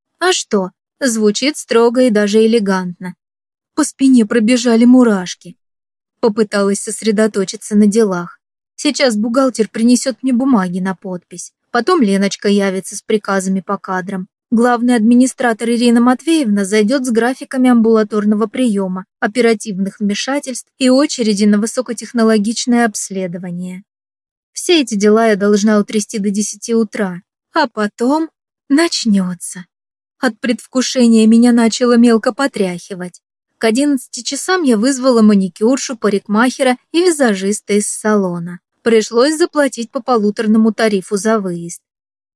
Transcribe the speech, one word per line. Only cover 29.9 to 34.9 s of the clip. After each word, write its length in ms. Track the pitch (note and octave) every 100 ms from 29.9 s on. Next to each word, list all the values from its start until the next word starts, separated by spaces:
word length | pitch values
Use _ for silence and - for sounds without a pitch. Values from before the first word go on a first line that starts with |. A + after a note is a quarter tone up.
| _ _ _
От 220 | C4 -
предвкушения 880 | A#3 A#3+ - C4 A#3+ C4 A#3 A3+ A3
меня 260 | A#3 B3
начало 440 | A#3+ A3+ - A#3+ A#3
мелко 360 | A#3+ A3+ B3+
потряхивать. 880 | A3+ C#4 - F#3 F3 - F#3 F3+ - _ _ _ _
К 60 |
одиннадцати 580 | A3+ A3+ D4 C#4 - -
часам 400 | A3+ C#4 - F#4
я 140 | C#4+ G#3+
вызвала 460 | B3+